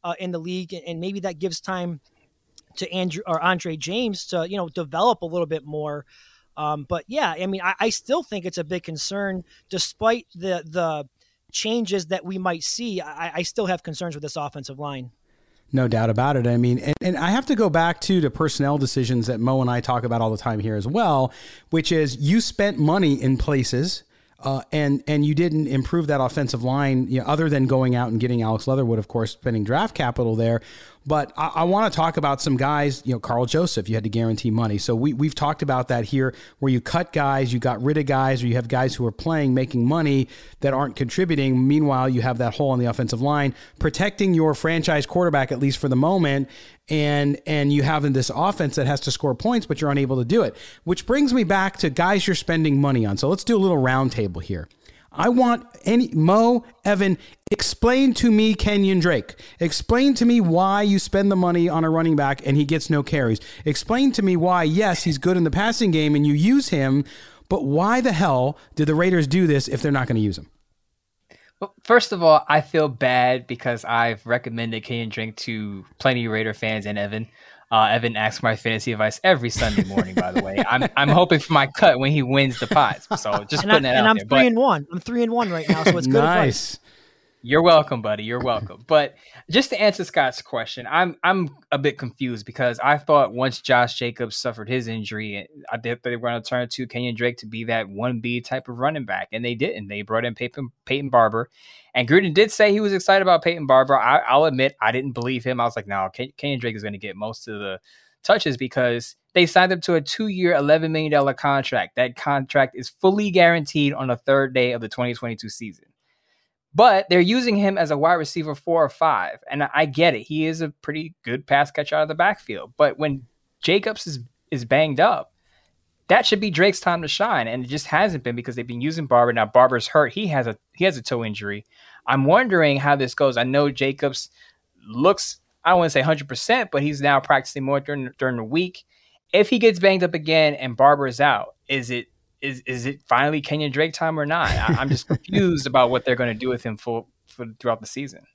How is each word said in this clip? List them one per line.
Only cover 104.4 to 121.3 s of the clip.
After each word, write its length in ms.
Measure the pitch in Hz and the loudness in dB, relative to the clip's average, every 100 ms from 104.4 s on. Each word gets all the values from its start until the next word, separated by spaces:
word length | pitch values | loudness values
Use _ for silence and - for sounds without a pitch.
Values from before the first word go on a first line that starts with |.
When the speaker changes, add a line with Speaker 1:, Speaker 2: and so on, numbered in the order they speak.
| 156 | 4
Speaker 3:
admit 300 | 131 135 - | 2 -2 0
I 100 | 110 | 0
didn't 200 | 123 139 | 0 -4
believe 320 | 123 120 127 | -6 -4 -4
him. 180 | 123 127 | -4 -2
I 40 | 117 | -2
was 100 | 113 | -4
like, 100 | 101 | -6
"No, 240 | 98 95 | -4 -4
Ken-, 220 | - - - | -6 -12 -8
Kenyon 240 | 143 135 | -6 -4
Drake 160 | 120 110 | -4 -6
is 60 | |
gonna 160 | 104 101 | -10 -10
get 180 | 104 92 | -12 -10
most 320 | 107 110 - | -10 -10 -12
of 120 | 104 | -10
the 200 | 101 95 _ _ _ _ | -8 -10 _ _ _ _
touches 340 | - - 165 123 | 0 0 0 -4
because 580 | 131 - 123 120 117 - _ 185 | -6 -2 -2 -2 -6 -18 _ 0
they 100 | 170 | 2
signed 260 | 180 185 | 4 2
him 100 | 185 | 0
to 120 | - | 0
a 80 | 170 | -2
two-year, 540 | 143 - 220 185 175 165 | -2 -6 -6 0 2 2
eleven 360 | 143 156 160 | 4 2 2
million 200 | 160 156 | -2 2
dollar 240 | 147 139 131 | 2 2 0
contract. 600 | 143 139 127 120 87 - | 0 0 0 -4 -4 -2
That 200 | 127 120 | -2 -2
contract 600 | - 143 135 143 131 - | -2 -2 0 0 0 -2
is 140 | 123 | -14
fully 400 | _ 190 196 208 | _ 2 2 0
guaranteed 640 | 180 170 170 143 151 143 | 6 6 4 0 0 0
on 140 | 143 131 | 0 -4
the 100 | 117 | -4
third 380 | - 139 135 127 | 2 2 4 2
day 160 | 123 | 0
of 100 | 120 | 0
the 80 | 110 | -6
twenty 240 | - 123 | -4 -4
twenty-two 360 | 117 120 110 110 | -4 -8 -8 -12
season." 360 | - 110 82 _ _ _ _ _ _ _ _ _ 147 | -12 -14 -16 _ _ _ _ _ _ _ _ _ 6
But 300 | 240 196 202 | 6 6 4
they're 120 | 175 | 4
using 340 | 175 240 240 202 | 6 2 2 2
him 220 | 202 190 | 2 0
as 120 | 160 | 0
a 80 | 147 | 2
wide 180 | 156 175 | 2 2
receiver 380 | 147 - 156 | 0 -6 -6
four 300 | 143 - 165 | -8 -2 2
or 60 | 147 | 2
five. 480 | - 160 123 87 - - | 2 2 2 -2 -10 -8
And 140 | 143 | -4
I, 60 | 143 | -2
I 120 | 143 156 | 0 0
get 280 | 139 170 | 4 2
it. 100 | 123 | 2
He 220 | 107 156 160 | -4 -4 -4
is 140 | 160 | -4
a 120 | 160 - | -8 -8
pretty 340 | - 151 160 - | -10 -8 -10 -14
good 240 | - | -8